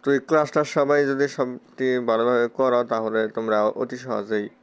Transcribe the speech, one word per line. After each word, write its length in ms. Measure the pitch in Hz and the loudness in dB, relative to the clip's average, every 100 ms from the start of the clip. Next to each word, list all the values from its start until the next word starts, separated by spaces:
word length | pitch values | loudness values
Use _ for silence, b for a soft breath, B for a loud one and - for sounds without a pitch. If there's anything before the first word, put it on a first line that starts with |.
তো 80 | - | 2
এই 60 | 139 | 0
ক্লাসটা 420 | 131 156 147 156 | 2 0 2 0
সবাই 360 | 147 160 139 147 139 | 0 0 2 2 2
যদি 220 | 135 139 | 0 -2
সবটি 600 | 135 127 123 - - 131 127 | -2 -6 -6 -16 -4 -2 0
ভালোভাবে 480 | 117 113 117 123 120 | 0 2 2 2 0
করো, 360 | 120 131 123 | 0 2 2
তাহলে 380 | 120 117 110 110 110 | 0 -2 0 -2 -2
তোমরা 280 | 113 113 107 | -4 0 2
অতি 340 | 107 - 120 123 | 2 0 -6 -6
সহজেই 480 | 127 107 104 107 104 _ | -6 -6 -2 -4 -4 _